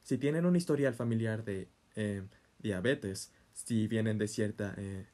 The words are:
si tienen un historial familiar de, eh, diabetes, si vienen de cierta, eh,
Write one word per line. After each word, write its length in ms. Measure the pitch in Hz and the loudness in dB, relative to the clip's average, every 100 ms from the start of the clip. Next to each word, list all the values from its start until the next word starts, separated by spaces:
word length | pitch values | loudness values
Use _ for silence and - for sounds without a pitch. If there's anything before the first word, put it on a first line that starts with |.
si 140 | - 131 | -4 0
tienen 280 | 143 156 175 | 0 2 4
un 120 | 175 | 4
historial 360 | 175 143 135 | 4 4 2
familiar 520 | 120 120 113 113 110 110 | 2 0 2 0 -2 -4
de, 240 | 98 92 _ _ - | -6 -6 _ _ -4
eh, 280 | 104 101 95 - _ _ | -2 -2 -6 -14 _ _
diabetes, 720 | 110 92 104 143 101 95 - _ _ | -4 0 2 0 -2 -6 -10 _ _
si 340 | - - 113 110 | -14 -2 0 2
vienen 300 | 113 110 107 | 0 0 0
de 100 | 104 | -2
cierta, 460 | - 107 - 101 - | -2 -2 -2 -6 -6
eh, 280 | 101 98 - | -8 -8 -12